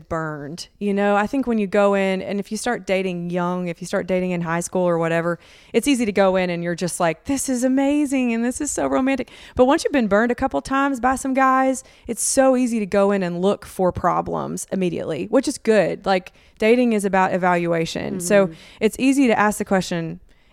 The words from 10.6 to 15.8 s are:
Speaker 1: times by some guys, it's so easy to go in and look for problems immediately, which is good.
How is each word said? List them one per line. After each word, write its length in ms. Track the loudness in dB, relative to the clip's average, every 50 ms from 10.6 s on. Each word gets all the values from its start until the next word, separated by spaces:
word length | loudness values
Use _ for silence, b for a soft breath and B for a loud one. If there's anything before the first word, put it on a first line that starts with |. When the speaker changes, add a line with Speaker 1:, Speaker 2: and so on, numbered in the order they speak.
Speaker 1:
times 360 | -4 -2 -2 0 0 0 -2 0
by 160 | 0 0 0
some 180 | -2 -2 -2 0
guys, 500 | 2 2 4 4 4 2 2 0 -2 b b b b b
it's 160 | -10 -6 -4
so 340 | -4 0 2 4 4 4 4
easy 220 | 4 2 0 0 -2
to 80 | -2
go 240 | 0 2 2 4 4
in 120 | 2 0
and 200 | 0 -2 -2 0
look 240 | 0 0 0 -2 -6
for 260 | -10 -4 0 0 0
problems 760 | 0 0 0 0 0 0 -2 -2 -4 -6 -6 -6 -8 -8 -8 -6
immediately, 540 | -4 -4 -2 -2 -2 -4 -6 -6 -6 -6 -4
which 200 | 0 0 2 2
is 120 | 0 -4 -2
good. 480 | 0 2 4 4